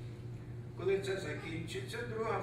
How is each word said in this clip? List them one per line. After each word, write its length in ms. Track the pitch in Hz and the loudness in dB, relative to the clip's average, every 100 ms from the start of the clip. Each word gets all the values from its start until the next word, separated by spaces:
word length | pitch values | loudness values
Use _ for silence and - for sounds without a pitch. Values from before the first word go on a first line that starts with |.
| - - - - - - - - | -6 -6 -6 -6 -6 -6 -6 0
коли 220 | 180 196 | 4 6
це 180 | 190 190 | 4 2
закінчиться, 800 | 156 151 165 165 165 190 196 226 | 0 -2 -2 -2 -2 -2 -2 -2
друга 400 | 233 220 220 196 | -2 0 2 2